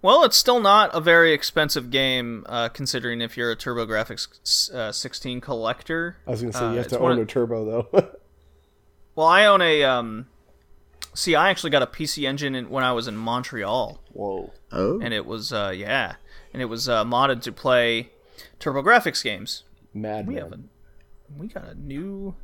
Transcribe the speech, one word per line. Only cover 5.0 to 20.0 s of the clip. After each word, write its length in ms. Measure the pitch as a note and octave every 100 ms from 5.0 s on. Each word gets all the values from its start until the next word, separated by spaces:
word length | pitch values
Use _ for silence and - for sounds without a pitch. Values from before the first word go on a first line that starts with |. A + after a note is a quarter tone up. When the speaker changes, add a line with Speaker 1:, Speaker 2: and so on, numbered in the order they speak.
| B2+ - C3 B2
Speaker 1:
collector. 800 | C3+ A#2+ A2+ A#2+ - E3 E3+ - -
Speaker 2:
I 40 |
was 100 | A2+
gonna 120 | A#2+
say, 60 | B2
Speaker 1:
Uh, 100 | A#2
Speaker 2:
you 40 | A#2+
have 80 |
Speaker 1:
it's 80 | B2
Speaker 2:
to 60 | B2
Speaker 1:
one 140 | B2+
Speaker 2:
own 40 | B2
Speaker 1:
of 40 |
Speaker 2:
a 60 | A2
Turbo, 360 | C3 A#2 A#2 G#2+ A2+ A#2
though. 180 | G3 -
<laughs> 40 | - _ _ _ _ _ _ _ _ -
Speaker 1:
Well, 120 | - D#3+
I 180 | F#3
own 160 | G#3 G3
a, 220 | E3+ D3+
um, 420 | C3+ B2 A#2 A2 B2+ _ _ _ _ - _ _ -
see, 220 | - -
I 140 | D3+ F#3
actually 180 | F#3 D#3+
got 140 | C#3+
a 40 | B2
P 200 | - D3+
C 180 | -
Engine 300 | C3+ C#3+ D3
in, 140 | C3 A#2
when 120 | C3+
I 100 | B2+
was 140 | A#2+ A#2
in 80 |
Montreal. 840 | G#2+ A2+ A#2+ B2+ B2 G2 B2 A2 - -
Speaker 2:
Whoa. 400 | - G2+ F#2+ F#2 - _
Speaker 3:
Oh. 280 | - G2 F#3+
Speaker 1:
And 120 | A#2+
it 140 | A2 B1+
was, 260 | A2 G#2+
uh, 180 | A2 G2+
yeah. 400 | F#2+ G#2 C3 F#2+ - - - -
And 100 | B2+
it 20 |
was, 240 | B2 A2+ -
uh, 160 | A2+
modded 360 | A2+ A#2+ C#3 A#2+
to 80 | B2
play 580 | - C3+ B2 A#2 A2+ A#2+ _ _ - - -
TurboGrafx 640 | D#3 C#3 D3 A#3+ F3 -
games. 420 | A#2+ G2 - - _ - _
Speaker 2:
Mad 320 | G#2+